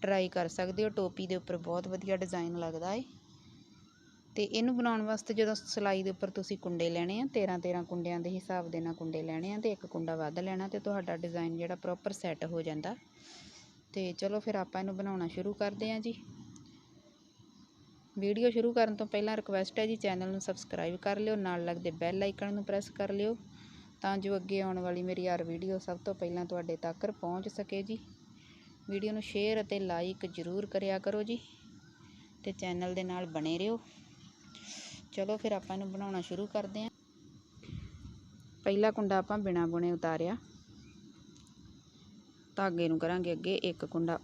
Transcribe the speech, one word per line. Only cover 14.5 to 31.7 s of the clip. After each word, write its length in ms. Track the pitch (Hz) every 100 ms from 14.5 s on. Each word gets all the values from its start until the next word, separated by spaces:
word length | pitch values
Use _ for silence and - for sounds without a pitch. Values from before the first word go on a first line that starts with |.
ਆਪਾਂ 260 | 208 180 185
ਇਹਨੂੰ 160 | 190 190
ਬਣਾਉਣਾ 320 | 202 190 170
ਸ਼ੁਰੂ 240 | - 185
ਕਰਦੇ 360 | 208 202 202 220
ਹਾਂ 60 | 220
ਜੀ। 140 | 220 233 - - - - - - 339 330 - - - _ - - - - - - - -
ਵੀਡੀਓ 340 | 196 208 247
ਸ਼ੁਰੂ 220 | 233 226
ਕਰਨ 220 | 240 220 208
ਤੋਂ 100 | 214
ਪਹਿਲਾਂ 300 | 208 208 220
ਰਿਕੁਐਸਟ 420 | 214 196 190 -
ਹੈ 80 | 220
ਜੀ, 100 | 220
ਚੈਨਲ 340 | 202 185 185
ਨੂੰ 100 | 190
ਸਬਸਕ੍ਰਾਈਬ 560 | 185 185 - 175 165 180
ਕਰ 200 | - 202
ਲਿਓ, 180 | 214 214
ਨਾਲ 280 | 190 175
ਲੱਗਦੇ 260 | 170 175 175
ਬੈਲ 320 | 165 170 190
ਆਈਕਨ 320 | 196 196 202
ਨੂੰ 100 | 202
ਪ੍ਰੈਸ 260 | 202 202 202
ਕਰ 220 | - 202
ਲਿਓ 240 | 202 208 233 - - - - - -
ਤਾਂ 160 | 196 196
ਜੋ 180 | 190 196
ਅੱਗੇ 240 | 185 196
ਆਉਣ 180 | 190 185
ਵਾਲੀ 240 | 180 180
ਮੇਰੀ 260 | 180 180 180
ਹਰ 160 | 175
ਵੀਡੀਓ 340 | 170 170 190 190
ਸਭ 180 | 185 175
ਤੋਂ 100 | -
ਪਹਿਲਾਂ 300 | 190 175 175
ਤੁਹਾਡੇ 320 | 175 180 170 165
ਤੱਕ 340 | 170 165 208
ਪਹੁੰਚ 380 | 208 175 180 196
ਸਕੇ 340 | - 202 196
ਜੀ। 160 | 196 220 - - - - - - - - -
ਵੀਡੀਓ 220 | 196 214
ਨੂੰ 100 | 214
ਸ਼ੇਅਰ 380 | 208 202 208 220
ਅਤੇ 180 | 208 202
ਲਾਈਕ 460 | 190 170 175 190 185
ਜ਼ਰੂਰ 400 | 170 170 190 208
ਕਰਿਆ 320 | 196 196 190
ਕਰੋ 240 | 196 208
ਜੀ 160 | 214 233 - - -